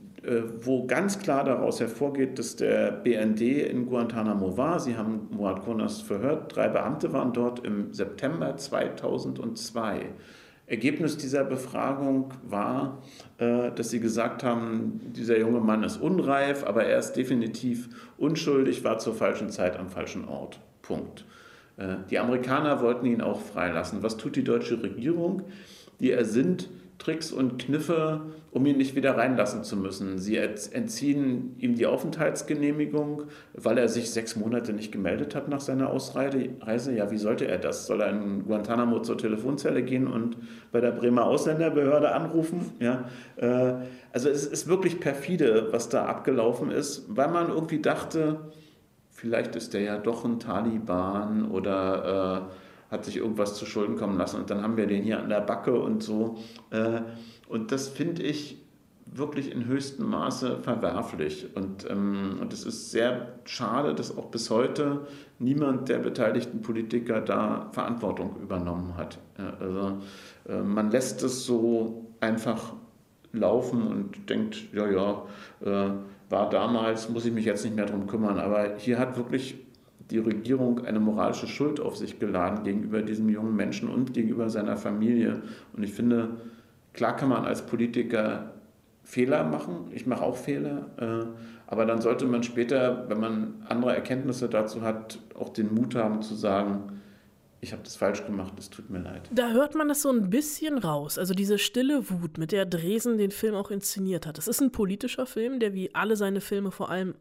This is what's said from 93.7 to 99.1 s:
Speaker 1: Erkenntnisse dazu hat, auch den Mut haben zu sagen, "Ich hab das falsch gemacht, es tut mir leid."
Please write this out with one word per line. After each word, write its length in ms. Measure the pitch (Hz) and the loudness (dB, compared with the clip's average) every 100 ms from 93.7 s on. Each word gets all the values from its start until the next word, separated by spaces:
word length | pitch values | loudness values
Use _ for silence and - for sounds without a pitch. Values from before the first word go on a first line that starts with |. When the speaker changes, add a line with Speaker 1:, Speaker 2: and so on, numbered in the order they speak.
| 117 123 | 0 2
Speaker 1:
Erkenntnisse 560 | 98 - 131 127 120 120 | 2 0 -2 -2 -2 0
dazu 320 | 110 107 117 | 2 0 -2
hat, 380 | 113 110 - - - - | -2 -4 -6 -14 -14 -10
auch 100 | - | -6
den 260 | - 104 110 | 0 2 2
Mut 180 | 127 | 2
haben 300 | 127 107 107 | 2 2 0
zu 100 | - | -2
sagen, 680 | 107 104 98 101 202 - - - - _ _ _ - | -2 2 2 2 -2 -4 -12 -16 -20 _ _ _ -16
"Ich 120 | - | -12
hab 100 | 98 | -12
das 120 | - - | -12 -2
falsch 280 | 95 101 - | 0 0 -4
gemacht, 280 | 101 95 - | -6 -6 -10
es 120 | - | -16
tut 200 | - - | -16 -10
mir 100 | 92 | -8
leid." 300 | 87 | -8